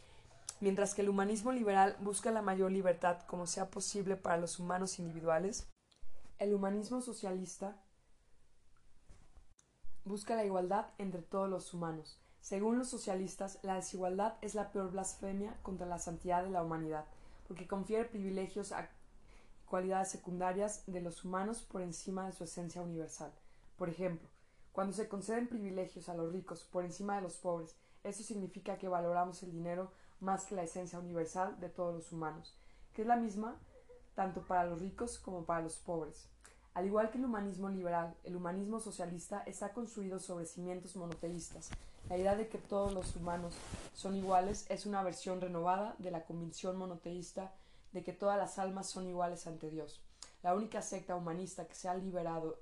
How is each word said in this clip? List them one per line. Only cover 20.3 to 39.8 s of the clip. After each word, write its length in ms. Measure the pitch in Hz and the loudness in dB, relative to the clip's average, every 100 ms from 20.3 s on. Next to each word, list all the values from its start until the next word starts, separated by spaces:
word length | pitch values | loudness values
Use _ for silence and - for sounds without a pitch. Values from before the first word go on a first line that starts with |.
| 180 185 185 208 208 - | 0 2 4 2 0 -4
de 120 | 180 | -2
los 240 | 175 165 | -2 -4
humanos 380 | 180 185 202 226 | -2 0 0 -2
por 200 | - 190 | -4 -4
encima 440 | 180 165 - 190 185 | -4 -4 -4 -2 -2
de 60 | |
su 100 | 175 | -6
esencia 400 | 165 - 175 175 | -8 -6 -6 -4
universal. 500 | 175 165 156 - 147 - - - - - | -4 -4 -4 -8 -12 -12 -20 -20 -16 -2
Por 120 | 175 | -2
ejemplo, 400 | 165 185 165 - - - - - | 2 0 0 -8 -20 -20 -20 -6
cuando 200 | - 196 | 0 0
se 140 | 185 214 | 2 0
conceden 400 | 202 196 226 240 | -2 0 0 2
privilegios 600 | 240 202 185 175 185 165 | -2 -2 -2 -2 -4 -6
a 60 | |
los 180 | 170 165 | -2 0
ricos 320 | 185 175 170 | 0 -4 -10
por 200 | - 180 | -4 -2
encima 300 | 180 170 202 | -2 -2 0
de 80 | 196 | 0
los 140 | 180 - | -2 -4
pobres, 400 | 180 170 160 - - - | -2 -2 -2 -12 -20 -10
eso 220 | 202 196 | -8 -6
significa 540 | 214 208 185 190 196 190 | -6 -4 -4 -6 -6 -4
que 100 | 190 | 2
valoramos 560 | 180 175 175 180 175 | 2 4 4 2 0
el 80 | 180 | -8
dinero 400 | 165 170 175 185 - - - | -4 -2 -2 -4 -8 -20 -6
más 260 | 190 190 | 0 0
que 120 | - 196 | 0 -4
la 80 | |
esencia 340 | 165 185 180 175 | -2 -4 -6 -6
universal 640 | 175 170 160 185 190 214 | -4 0 0 2 0 0
de 80 | 180 | -8
todos 260 | 180 175 | -2 -2
los 160 | 170 165 | -2 -6
humanos, 460 | 165 160 160 - - - - - | -4 -2 -4 -12 -18 -20 -20 -14
que 100 | - | -2
es 60 | 220 | 4
la 80 | 240 | 6
misma 400 | 226 196 220 320 - - - - - - | 4 0 -4 -4 -14 -20 -20 -20 -12 0
tanto 280 | 190 180 | 0 0
para 200 | - 185 | 2 4
los 160 | 175 170 | 4 2
ricos 380 | 190 185 233 - | -4 -2 -4 -4
como 260 | - 180 | -6 -6
para 180 | 165 165 | 0 0
los 140 | 160 - | 0 -4
pobres. 520 | - 170 151 - - - - - - | -2 -2 -2 -8 -18 -20 -20 -20 -6
Al 120 | 180 190 | 0 4
igual 240 | 214 220 | 4 4
que 80 | 247 | 2
el 80 | 262 | 2
humanismo 420 | 214 202 180 196 | 2 0 -2 -2
liberal, 480 | 190 175 170 170 - | 0 2 2 0 -4
el 100 | - | -6
humanismo 460 | 180 175 185 202 220 | -4 -2 -2 0 -2
socialista 600 | 208 185 175 175 - 202 - | -4 -4 -4 -4 -6 -6 -6
está 260 | 190 202 | -6 -6
construido 460 | 220 | -4